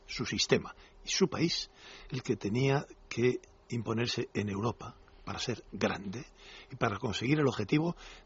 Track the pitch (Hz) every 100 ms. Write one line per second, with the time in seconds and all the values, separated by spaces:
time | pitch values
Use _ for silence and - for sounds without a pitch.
0 | - - 110 107 - 117 - - - -
1 | - - 185 - 170 - - - - -
2 | - 127 - 113 101 117 135 139 - -
3 | - - 123 127 - - - 120 107 113
4 | 120 - - - 101 101 113 - 113 -
5 | - - - 98 - 110 - 98 214 92
6 | 98 110 - - - - - 123 117 101
7 | 123 95 127 151 139 110 104 151 170 -
8 | - -